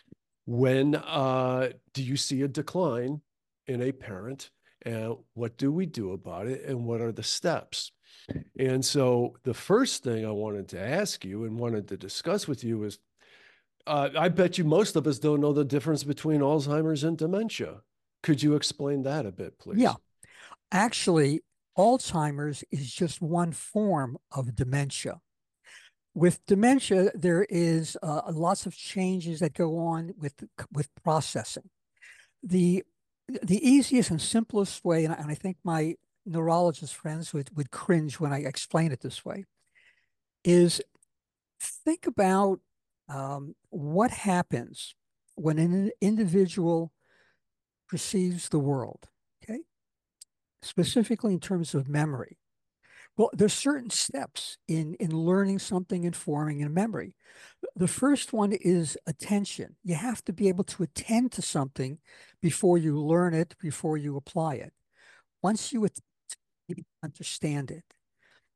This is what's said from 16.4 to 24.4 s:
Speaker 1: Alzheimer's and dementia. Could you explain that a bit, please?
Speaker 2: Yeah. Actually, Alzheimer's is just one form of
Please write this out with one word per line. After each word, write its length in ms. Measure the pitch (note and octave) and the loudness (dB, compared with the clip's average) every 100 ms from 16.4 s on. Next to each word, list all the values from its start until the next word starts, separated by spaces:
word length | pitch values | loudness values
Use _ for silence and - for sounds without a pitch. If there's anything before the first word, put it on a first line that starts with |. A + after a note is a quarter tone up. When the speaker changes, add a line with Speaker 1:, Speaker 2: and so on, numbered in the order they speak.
Speaker 1:
Alzheimer's 640 | C#3 D#3 C#3 D3+ D#3+ D3+ | 4 2 2 0 0 0
and 140 | D#3+ D#3+ | 0 -2
dementia. 640 | D#3+ G3 A3+ - F2 - _ _ _ _ | -2 -2 -2 -4 -8 -10 _ _ _ _
Could 200 | - C3+ | 2 4
you 140 | D3 D3 | 4 2
explain 480 | - - C#3+ C#3+ | 0 -4 -2 -2
that 220 | C3+ D3+ G#2+ | -2 -4 -4
a 60 | |
bit, 280 | F2+ E2+ - | -8 -12 -12
please? 200 | - G#3 | -4 2
Speaker 2:
Yeah. 160 | B3+ - _ _ - - - - - | 2 2 _ _ -20 -20 -20 -20 -2
Actually, 720 | F#3 A3+ - - E3 C#3 D#3 - _ _ - | 2 2 0 2 4 4 2 -6 _ _ 4
Alzheimer's 840 | G#3+ B3+ - E3 D3+ C#3+ D3 C#3 - | 4 4 0 -2 -2 -2 -6 -6 -6
is 220 | C#3 B2+ | -6 -6
just 280 | - E3+ - | -4 -4 -2
one 300 | D#3 E3+ E3+ | -2 0 0
form 680 | C#3 - G#3+ G#3+ D#3 B2+ C#3 _ | -4 -4 -2 2 0 -2 -6 _
of 240 | C#3 | -6